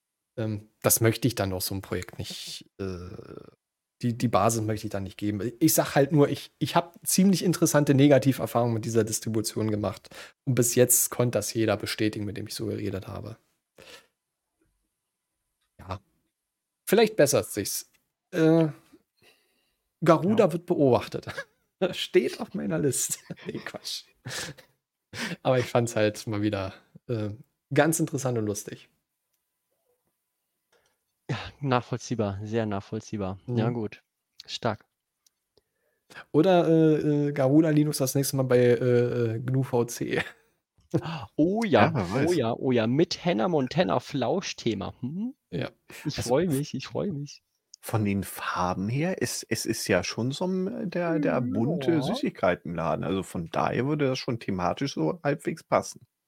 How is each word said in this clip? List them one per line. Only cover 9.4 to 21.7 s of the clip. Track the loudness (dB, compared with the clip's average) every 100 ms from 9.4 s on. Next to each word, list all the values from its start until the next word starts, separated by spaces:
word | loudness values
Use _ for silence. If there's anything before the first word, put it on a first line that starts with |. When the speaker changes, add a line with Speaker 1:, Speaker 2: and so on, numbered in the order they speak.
| -4 -2 -2
Speaker 1:
gemacht. | 0 -2 -6 -12 -20 -20 _ -2
Und | 2
bis | 2 4
jetzt | 4 4 0
konnte | 0 0 0
das | -2
jeder | 0 0 0
bestätigen, | -2 -2 -2 -2 -6
mit | -8
dem | -10
ich |
so | -8 -6
geredet | -4 -6 -6 -8
habe. | -12 -12 -16 _ _ _ _ -20 -20 _ _ _ _ _ _ _ _ _ _ _ _ _ _ _ _ _ _
Ja. | -12 -12 -14 _ _ _ _ _ _ _ 0
Vielleicht | 4 4 4
bessert | 4 4 0
sich's. | -4 -6 -6 -10 _ _ _ _
Äh, | 2 4 4 2 -2 _ _ _ _ _ _ _ _ _ _ _ _
Garuda | 4 4 4 4
Speaker 2:
Ja. | 2
Speaker 1:
wird | 0 -2
beobachtet. | 2 4 4 0 -8 -10 -12 -14 _ _